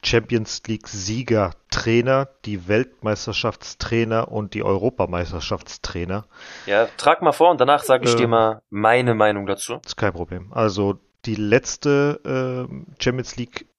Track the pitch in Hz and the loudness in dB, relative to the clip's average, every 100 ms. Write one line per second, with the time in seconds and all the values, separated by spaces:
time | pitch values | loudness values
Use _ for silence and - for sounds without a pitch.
0 | - 117 110 117 110 - - 110 - 101 | 2 0 0 -4 -2 -10 -6 -8 -8 -10
1 | 95 110 123 113 95 82 _ - - 117 | -6 -6 0 0 0 -4 _ -4 2 2
2 | 120 135 135 _ - 101 87 104 131 _ | 4 2 0 _ -10 -10 0 0 0 _
3 | 110 104 - 107 117 - - - - 117 | -4 -4 -4 -4 -4 -6 -14 -12 -4 -2
4 | 113 113 - 107 104 104 - 98 110 - | 0 -2 -2 -6 -6 -4 0 0 0 -2
5 | 90 87 87 87 - 98 - - - 85 | -2 -2 -4 -8 -6 -8 -8 -12 -10 -8
6 | 87 95 107 - - - - 101 113 - | -6 -6 -10 -20 -20 -18 -2 2 2 2
7 | 135 170 170 139 170 160 127 147 - 131 | 2 4 4 6 4 6 4 4 4 4
8 | 123 117 117 113 110 110 _ 101 107 120 | 4 2 4 4 2 0 _ 0 4 4
9 | 123 110 107 104 98 98 - 120 - - | 4 4 4 2 -2 -6 -6 -10 -10 -4
10 | 107 87 87 90 92 117 110 95 101 95 | -4 -2 -8 -10 -10 -2 0 0 -2 -2
11 | _ _ - 107 107 120 - - 147 143 | _ _ -8 -4 2 2 2 -6 0 2
12 | 143 143 - 131 127 127 127 135 - - | 2 -2 -6 -4 -4 -6 -10 -12 -16 -4
13 | - 127 120 - 120 - - | -2 -2 -6 -8 -10 -10 -16